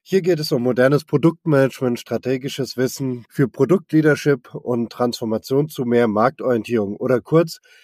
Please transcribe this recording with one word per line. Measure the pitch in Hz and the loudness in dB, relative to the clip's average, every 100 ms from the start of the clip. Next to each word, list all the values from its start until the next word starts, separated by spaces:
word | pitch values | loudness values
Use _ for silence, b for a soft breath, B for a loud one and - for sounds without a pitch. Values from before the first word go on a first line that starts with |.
Hier | - 190 | -2 0
geht | 175 160 | 2 0
es | 156 | 0
um | 135 | -2
modernes | 123 120 131 147 | 0 2 4 2
Produktmanagement, | - 147 160 160 165 139 131 - 127 120 | 0 0 0 0 0 2 2 0 -4 -4
strategisches | - 113 127 131 135 - 123 120 | -4 -6 -4 -4 -6 -8 -8 -4
Wissen | 127 - 135 123 - | -4 -4 -6 -8 -10
für | - 143 | -2 -2
Produktleadership | - 139 180 - 156 156 139 151 135 - | 0 2 2 2 2 4 2 0 -2 -4
und | - - 120 113 | -12 -4 -4 -4
Transformation | - 120 117 113 110 - 135 151 | -2 -4 -2 -4 -6 -2 -2 -2
zu | - | -4
mehr | 120 120 117 | 0 2 2
Marktorientierung | 104 123 - 123 117 117 117 98 | 2 0 0 -2 -2 0 -2 -2
oder | 104 123 123 | -4 -2 -2
kurz, | - 160 170 - b b | 2 2 2 -6 b b